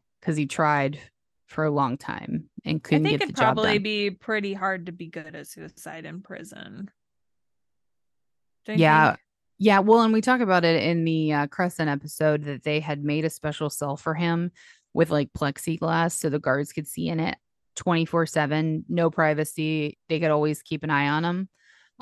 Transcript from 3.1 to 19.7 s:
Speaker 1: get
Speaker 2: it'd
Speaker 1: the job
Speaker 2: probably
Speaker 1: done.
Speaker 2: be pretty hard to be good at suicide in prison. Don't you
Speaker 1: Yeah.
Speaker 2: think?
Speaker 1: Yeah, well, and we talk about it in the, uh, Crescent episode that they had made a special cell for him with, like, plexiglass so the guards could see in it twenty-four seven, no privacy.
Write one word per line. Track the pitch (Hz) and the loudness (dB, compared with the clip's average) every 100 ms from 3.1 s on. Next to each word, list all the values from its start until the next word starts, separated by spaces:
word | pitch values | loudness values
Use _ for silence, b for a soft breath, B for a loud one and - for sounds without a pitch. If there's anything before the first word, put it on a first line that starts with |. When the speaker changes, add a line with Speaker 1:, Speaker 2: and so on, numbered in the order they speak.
| - | 0
Speaker 1:
get | |
Speaker 2:
it'd | 349 - | -2 0
Speaker 1:
the | |
job | 220 214 | 2 2
Speaker 2:
probably | 220 208 | 2 0
Speaker 1:
done. | |
Speaker 2:
be | 208 214 202 | 0 -2 -4
pretty | 190 - 214 202 | -6 -6 -4 -4
hard | 196 190 190 170 | -4 -4 -4 -8
to | |
be | 175 165 | -14 -14
good | 165 156 160 | -14 -14 -16
at | 143 | -16
suicide | - 160 - 160 160 160 | -16 -18 -18 -16 -16 -14
in | 175 | -14
prison. | - - 214 - - - 196 _ _ _ _ _ _ _ _ _ _ _ _ _ _ _ _ _ - | -14 -16 -16 -16 -16 -16 -16 _ _ _ _ _ _ _ _ _ _ _ _ _ _ _ _ _ -2
Don't | 180 | 4
you | |
Speaker 1:
Yeah. | 160 156 151 | 6 8 6
Speaker 2:
think? | - _ _ _ - | 2 _ _ _ 0
Speaker 1:
Yeah, | 202 196 | 4 6
well, | 202 226 | 6 6
and | 226 | 6
we | 220 | 2
talk | 254 254 | 2 2
about | 220 180 | 4 4
it | 170 165 | 4 4
in | 135 170 | 2 2
the, | 165 160 156 | 2 0 2
uh, | 147 143 | 0 0
Crescent | - 180 - 156 | -2 -2 -2 -2
episode | 143 156 - 156 151 147 | -2 -6 0 2 2 -2
that | 139 | -6
they | 156 151 | -2 -2
had | 151 143 | -2 -4
made | 147 151 156 | -2 0 -2
a | |
special | - 151 147 147 | -4 -6 -4 -6
cell | - 143 139 | -4 -6 -4
for | - | -4
him | 160 170 170 175 b b b _ | -2 0 0 -2 b b b _
with, | - 165 | 0 2
like, | 151 139 | 2 -2
plexiglass | - 143 - - 165 165 165 165 | -2 -4 -2 -6 -2 0 0 0
so | - 156 | -2 -2
the | 147 | -2
guards | 135 135 147 | 0 0 -2
could | - 151 | -8 -10
see | - 165 | -6 -4
in | 160 | -2
it | 170 - _ _ _ - | -4 -6 _ _ _ -6
twenty-four | - 170 165 170 160 | -2 0 0 0 0
seven, | 165 147 151 160 156 - | 0 0 0 0 -2 -2
no | 170 165 | 0 2
privacy. | 165 156 151 156 - 156 | 2 2 2 -2 -4 -2